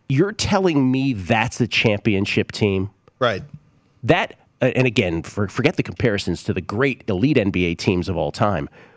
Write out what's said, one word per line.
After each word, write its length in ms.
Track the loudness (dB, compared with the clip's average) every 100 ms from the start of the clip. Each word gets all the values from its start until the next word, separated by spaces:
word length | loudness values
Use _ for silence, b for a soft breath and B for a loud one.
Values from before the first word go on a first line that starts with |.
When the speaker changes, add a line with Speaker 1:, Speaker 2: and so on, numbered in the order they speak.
| _
Speaker 1:
you're 240 | 0 0
telling 580 | 0 -2 2 2 2 2
me 220 | 2 0
that's 480 | -2 0 0 0 0
a 60 | 0
championship 840 | 2 2 2 0 0 0 0 -2
team? 360 | 0 0 0 -4 -8 _ _
Speaker 2:
Right. 240 | -2 -2 -10 -20 _ _ _ _
Speaker 1:
That 360 | 0 0 0 -8 _ _
a-, 160 | 0 2
and 100 | 2
again, 360 | 2 0 0
for-, 260 | -4 -6 -4
forget 280 | 0 0 0
the 60 |
comparisons 600 | -6 0 0 0 -2 -4
to 80 | -4
the 80 | -6
great 440 | -4 -2 -2 -2 -4
elite 300 | 0 2 2
N 120 | 2
B 140 | 0 0
A 80 |
teams 340 | 0 0 0 0
of 80 | -2
all 160 | -4
time. 360 | 0 0 0 -6 b b